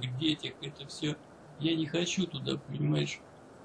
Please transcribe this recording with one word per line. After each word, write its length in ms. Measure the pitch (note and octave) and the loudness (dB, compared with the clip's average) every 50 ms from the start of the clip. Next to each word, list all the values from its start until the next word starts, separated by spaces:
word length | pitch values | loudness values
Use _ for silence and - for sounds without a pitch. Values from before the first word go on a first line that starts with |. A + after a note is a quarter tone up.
| B2 C3 B2 B2+ | 0 -2 -2 2
детях, 360 | D#3+ D#3 D3+ - - B2+ - - | 2 2 2 2 -2 -6 -6 -6
это 260 | D3 C#3 C#3+ - C#3+ C#3 | -8 -10 -8 -8 -10 -10
всё. 280 | - - D#3 D3+ D3+ - - - - - - - - - | -6 -2 0 0 0 0 -6 -14 -18 -18 -18 -18 -6 0
Я 160 | D3 D#3+ E3+ | 2 4 4
не 100 | D#3+ D#3+ | 4 2
хочу 400 | D3 E3 E3+ F3 - - G3 F3+ | 2 2 2 2 2 2 2 2
туда, 320 | - - C3+ C3 C3 C3+ C#3 | 0 0 -2 0 0 0 0
понимаешь? 640 | - - C#3 D3 D3+ D3 D3+ D3 D3 D3 - - - - - - - - - - - | -2 -6 -2 0 4 4 4 4 4 2 -2 -6 -10 -16 -20 -20 -20 -20 -18 -18 -18